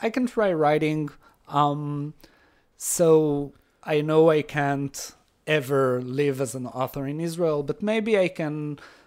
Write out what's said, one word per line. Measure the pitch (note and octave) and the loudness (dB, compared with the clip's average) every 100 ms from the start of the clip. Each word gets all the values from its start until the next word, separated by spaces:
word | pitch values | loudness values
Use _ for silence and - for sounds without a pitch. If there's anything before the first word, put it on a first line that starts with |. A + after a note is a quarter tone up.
I | A3+ | -4
can | B3+ B3 | -2 -2
try | - G3+ | 0 0
writing. | D#3+ D3 D3+ D#3 D#3 D3 - _ _ - | 2 2 2 2 -2 -4 -10 _ _ -4
Um, | D3 D3 D3 D3 D3 D3 - - _ _ _ _ - | 2 2 0 -6 -6 -8 -12 -20 _ _ _ _ -12
so | - - E3 D#3+ D3+ C#3+ C#3 - _ _ | -6 2 6 6 4 -2 -4 -12 _ _
I | - D3+ | -2 -2
know | D3+ D#3 D#3+ | 2 6 6
I | D#3 | 4
can't | C#3+ D3+ C#3+ C#3 C#3 - - - _ _ - | 0 -2 0 -2 -4 -8 -16 -18 _ _ -2
ever | D3+ B2+ C#3 C3 B2 | 0 2 2 2 0
live | B2 C3 C#3+ C3 | -4 -2 -2 0
as | C3 | -4
an | B2+ B2 | -6 -8
author | B2 C3 D3 C3+ | -6 -6 -6 -8
in | D3+ | -6
Israel, | E3+ E3 E3 D3 | -6 -2 -2 -2
but | C#3+ C#3+ | -4 -4
maybe | G#3 A3+ A3 G3+ | -2 -2 2 2
I | F3+ | 2
can, | - D3+ D3+ D3+ C#3+ - - | -2 -6 -6 -8 -10 -14 -20